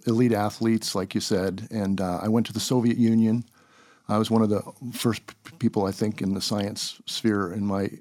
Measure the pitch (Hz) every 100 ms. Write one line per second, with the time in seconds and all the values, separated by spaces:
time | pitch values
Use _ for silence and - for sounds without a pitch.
0 | - 113 123 104 104 - 113 113 - 98
1 | 95 107 - 101 95 95 110 110 98 95
2 | 92 87 104 117 113 110 - 127 117 117
3 | 113 113 110 117 - _ _ _ - _
4 | - 107 107 113 107 101 - - 120 -
5 | 123 104 - - - - 117 107 98 95
6 | 107 101 95 98 - 104 101 - - -
7 | - - 113 104 92 104 101 98 98 -